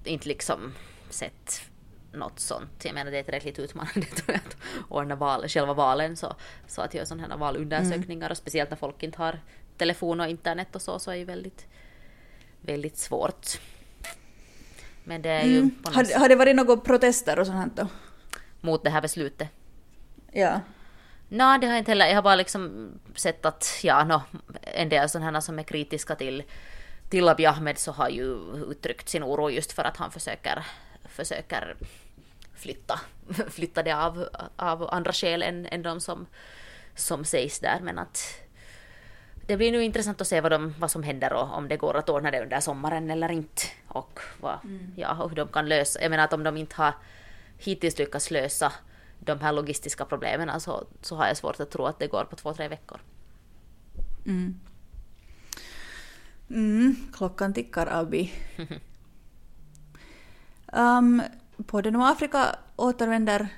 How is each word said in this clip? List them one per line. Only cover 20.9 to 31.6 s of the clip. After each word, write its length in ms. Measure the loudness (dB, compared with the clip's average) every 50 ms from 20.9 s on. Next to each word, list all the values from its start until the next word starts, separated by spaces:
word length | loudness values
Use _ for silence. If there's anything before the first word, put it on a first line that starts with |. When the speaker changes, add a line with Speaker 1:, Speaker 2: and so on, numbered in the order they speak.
| -20 -20 -20 -20 -20 -20 -12 -4
Speaker 1:
Nå, 280 | 2 6 8 8 8 8
det 60 | 6
har 60 | 4 2
jag 40 |
inte 140 | 2 4 4
heller. 160 | 6 8 8
Jag 80 | 8 8
har 60 | 8
bara 140 | 8 8 8
liksom 560 | 8 6 2 -2 -4 -6 -6 -8 -10 -12 -12 -14 -16 -18 -12 -8
sett 300 | -2 -2 -2 0 0 0
att, 340 | 0 0 0 -2 -4 -2 0 4
ja, 200 | 6 6 6 6
nå, 180 | 6 4 2 2 -2 -14 -16 -16 -16 -16 -14
en 280 | -12 -6 -4 -2 0 4
del 200 | 4 4 4 4
sådana 220 | 2 -2 -2 -2
här 80 | -2 -2
som 180 | -4 -4 -6 -8
är 40 | -6
kritiska 520 | -6 -4 -4 -4 -4 -6 -6 -4 -4 -6
till, 280 | -4 -4 -6 -6 -6 -8 -10 -14 -14 -14 -12 -12 -12 -12 -12 -12 -12 -6 0
till 200 | 2 6 8 8
Abiy 160 | 8 8 8
Ahmed 320 | 6 6 4 2 -2 -2
så 140 | -2 -4 -4
har 180 | -2 0 0 0
ju 280 | 0 -2 -4 -4 -6 -6 -8 -10 -10 -10 -8 -8
uttryckt 380 | -8 -6 -6 -6 -6 -8 -6 -6
sin 140 | -4 -4 -2
oro 260 | -2 0 0 0 0
just 220 | 0 -2 -4 -4
för 120 | -4 -2 -2
att 140 | -2 -2
han 140 | -4 -6 -8
försöker, 540 | -8 -8 -8 -8 -8 -6 -4 -4 -4 -4 -6 -10 -14 -16 -20 -20 -20 -20 -20
försöker 720 | -14 -10 -10 -8 -6 -6 -8 -8 -6 -6 -6